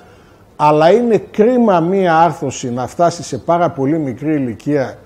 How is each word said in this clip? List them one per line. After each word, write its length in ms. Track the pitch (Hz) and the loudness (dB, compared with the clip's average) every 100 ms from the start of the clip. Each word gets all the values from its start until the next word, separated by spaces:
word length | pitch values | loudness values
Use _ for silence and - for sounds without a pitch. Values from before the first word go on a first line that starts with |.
| - - _ _ _ - | -20 -20 _ _ _ 0
αλλά 360 | 151 151 160 | 2 4 4
είναι 260 | 208 240 208 | 4 2 0
κρίμα 600 | - - 214 247 233 180 | -2 0 2 2 2 2
μία 380 | 165 196 180 160 | 2 0 2 2
άρθρωση 540 | 170 143 139 - 127 | 2 0 -8 -8 -8
να 160 | 120 123 | -6 -6
φτάσει 360 | - 170 - | 0 -2 -2
σε 140 | 143 127 | -8 -8
πάρα 320 | - 170 170 | -2 0 0
πολύ 280 | - 135 160 | -2 -2 -2
μικρή 360 | 143 117 143 | -4 -6 -4
ηλικία 640 | 156 127 107 - 147 120 - | -4 -4 -6 -4 -2 -4 -8